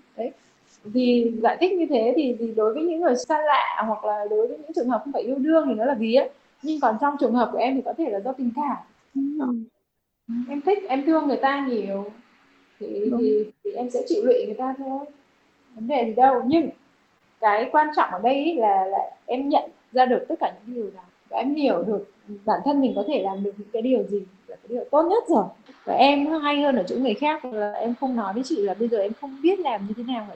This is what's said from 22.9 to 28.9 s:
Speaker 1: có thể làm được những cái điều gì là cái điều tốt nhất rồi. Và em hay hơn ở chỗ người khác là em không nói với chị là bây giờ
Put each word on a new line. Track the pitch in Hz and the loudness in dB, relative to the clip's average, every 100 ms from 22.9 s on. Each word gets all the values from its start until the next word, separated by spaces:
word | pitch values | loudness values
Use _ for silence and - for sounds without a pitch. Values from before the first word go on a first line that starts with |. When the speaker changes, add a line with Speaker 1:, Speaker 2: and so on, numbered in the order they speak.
| - | 0
Speaker 1:
có | 208 | -2
thể | 277 | -2
làm | 190 196 | -2 -4
được | 202 196 | -6 -8
những | 208 | -6
cái | 226 | -4
điều | 233 247 | 2 0
gì | 190 202 190 _ - | 0 -4 -6 _ -20
là | 180 | -20
cái | - | -8
điều | 240 - | -8 0
tốt | 285 330 | 2 4
nhất | 440 466 | 2 4
rồi. | 285 185 - - - | 2 2 -6 -20 -14
Và | - | -2
em | - 277 285 294 | 4 6 6 0
hay | 320 294 285 | 0 0 2
hơn | 285 240 | 2 2
ở | |
chỗ | 175 - | 0 0
người | 262 | 0
khác | 208 302 311 | 0 0 -2
là | 254 220 208 | -4 -4 -4
em | 208 233 240 | -2 -4 -2
không | 269 240 | -4 -2
nói | 196 | -4
với | 202 | -4
chị | 262 311 | -4 -2
là | 202 | -2
bây | 190 | 0
giờ | 233 | 0